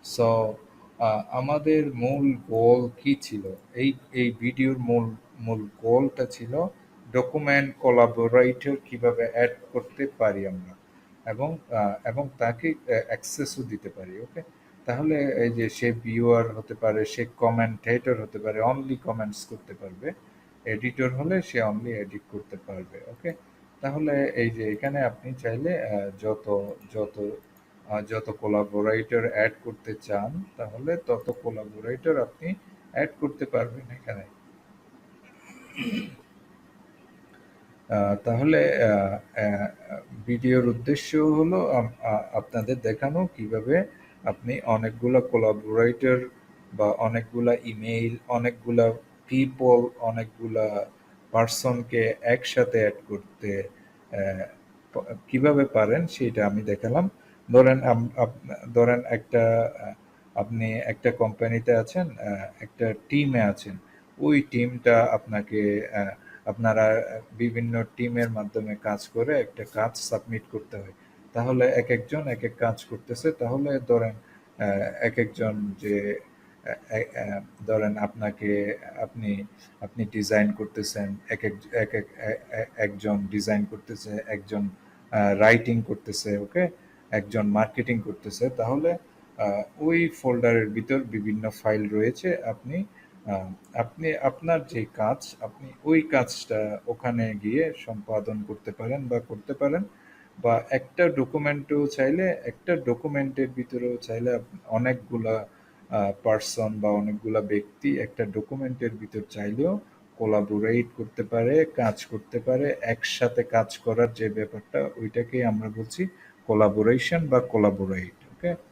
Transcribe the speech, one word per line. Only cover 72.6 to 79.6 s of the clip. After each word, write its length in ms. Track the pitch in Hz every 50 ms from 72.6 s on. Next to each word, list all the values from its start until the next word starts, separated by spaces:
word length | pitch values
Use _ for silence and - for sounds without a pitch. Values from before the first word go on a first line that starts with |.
| 120 113 110 - -
করতেছে। 480 | - 117 104 - - 120 - - 160
তাহলে 480 | 156 - 120 117 123 139 143 143 139 131
ধরেন, 300 | 123 - 120 117 113 110
আহ, 920 | 110 110 - - - - _ _ _ - 107 101 98 98 101 - - - 120
এক 140 | 117 113 -
একজন 560 | 113 104 - - 117 110 107 104 104 101 98 95
যে 420 | - 104 104 101 101 101 - - - - _ _ _ - - _ - -
এ-, 360 | - - - - 113 110 117 - -
এ-, 520 | 127 113 101 101 98 101 - - - 107
ধরেন 300 | 107 110 107 107 104 104
আপনাকে, 800 | 107 104 101 - 113 107 104 104 - 107 104 101 101 101 101 - - - - -
আপনি, 480 | - 113 107 - 117 110 104 101 98 104 - - _